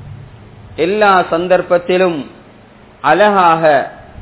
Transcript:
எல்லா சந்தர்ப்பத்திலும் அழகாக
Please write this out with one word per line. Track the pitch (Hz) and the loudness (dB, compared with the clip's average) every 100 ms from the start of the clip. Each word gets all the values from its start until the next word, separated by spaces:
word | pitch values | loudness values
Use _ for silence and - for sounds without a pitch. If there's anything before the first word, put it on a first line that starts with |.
| - - - - - - - - | -20 -20 -20 -20 -20 -20 -16 -6
எல்லா | 170 214 208 185 175 | -4 0 2 2 0
சந்தர்ப்பத்திலும் | 165 180 180 180 175 175 180 185 156 117 - - - - - - - | -2 0 -2 0 -2 0 0 0 -4 -10 -16 -20 -20 -20 -20 -20 -6
அழகாக | 143 165 208 196 175 165 160 139 - - - - | 0 2 2 2 2 2 2 0 -2 -12 -20 -20